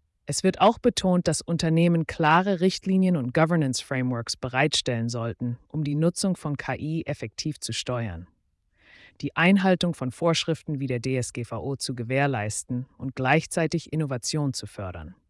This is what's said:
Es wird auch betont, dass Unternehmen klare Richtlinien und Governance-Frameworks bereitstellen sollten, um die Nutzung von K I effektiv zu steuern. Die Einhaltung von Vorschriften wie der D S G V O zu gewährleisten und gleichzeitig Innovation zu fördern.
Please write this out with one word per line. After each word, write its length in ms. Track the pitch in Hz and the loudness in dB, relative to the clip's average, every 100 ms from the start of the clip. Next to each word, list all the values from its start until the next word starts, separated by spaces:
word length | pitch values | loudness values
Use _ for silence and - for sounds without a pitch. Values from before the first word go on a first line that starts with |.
| _ _ - | _ _ -8
Es 160 | - | -2
wird 200 | 190 - | 0 4
auch 180 | 196 233 | 4 4
betont, 480 | 240 - 185 180 170 | 0 2 2 2 2
dass 140 | 156 | -2
Unternehmen 680 | - 165 165 165 175 165 160 | -2 -2 2 4 4 2 0
klare 540 | - 151 165 196 175 | 0 4 4 4 2
Richtlinien 560 | 185 - 190 190 185 170 | 2 0 0 2 4 2
und 160 | 123 | 0
Governance-Frameworks 1040 | 156 160 170 135 123 - 131 127 120 117 - | 2 4 4 2 -2 -4 -2 0 -2 -6 -8
bereitstellen 720 | 127 127 147 - - 120 117 | -4 0 0 0 -2 -2 -2
sollten, 480 | 120 117 - 123 120 _ | -2 -4 -4 -6 -6 _
um 160 | 156 | -6
die 120 | 147 147 | -2 0
Nutzung 420 | 165 - 196 175 | 0 0 -2 -2
von 180 | 151 147 | -4 -6
K 200 | - 127 | -6 -6
I 300 | 151 160 - | -4 -4 -4
effektiv 540 | 147 113 - 156 - | -8 -8 -8 -8 -6
zu 140 | - | -8
steuern. 540 | 113 - 123 113 82 90 _ _ _ _ _ _ - - _ | -6 -4 -4 -4 -8 -14 _ _ _ _ _ _ -20 -20 _
Die 160 | 143 - | -6 2
Einhaltung 580 | 170 196 190 180 175 | 6 6 6 4 2
von 180 | 156 127 | -2 -4
Vorschriften 680 | - 170 160 - 156 - 143 | 0 2 2 0 -4 -4 -4
wie 80 | 135 | -2
der 120 | 120 | -2
D 180 | 131 131 | 0 -2
S 160 | 117 | -2
G 100 | 127 | -6
V 180 | 117 117 | -8 -6
O 140 | 139 135 | -6 -6
zu 180 | - | -6
gewährleisten 920 | 123 117 131 143 120 104 - - 123 131 - | -6 -2 2 2 0 -2 -6 -6 -6 -6 -10
und 200 | 135 - | -10 -2
gleichzeitig 720 | 127 156 - - 160 165 - | 2 2 2 -2 0 -2 -4
Innovation 640 | 156 143 123 - 156 143 | -4 -2 -4 -4 -2 -2
zu 120 | - 101 | -4 -10
fördern. 480 | - 95 85 82 - | -10 -10 -10 -14 -16